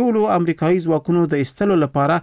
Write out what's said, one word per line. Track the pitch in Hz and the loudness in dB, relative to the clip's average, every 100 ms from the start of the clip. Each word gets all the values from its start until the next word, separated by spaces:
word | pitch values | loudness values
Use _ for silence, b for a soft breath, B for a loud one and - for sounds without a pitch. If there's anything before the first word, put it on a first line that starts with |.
ټولو | 240 220 214 180 | 0 0 0 0
امریکایي | 170 160 160 185 165 | 0 -2 0 0 0
ځواکونو | 156 - 175 165 | -2 0 0 0
د | 147 | 0
ایستلو | 131 - 202 175 | -4 -2 0 0
لپاره | 139 143 143 170 | 0 0 0 -2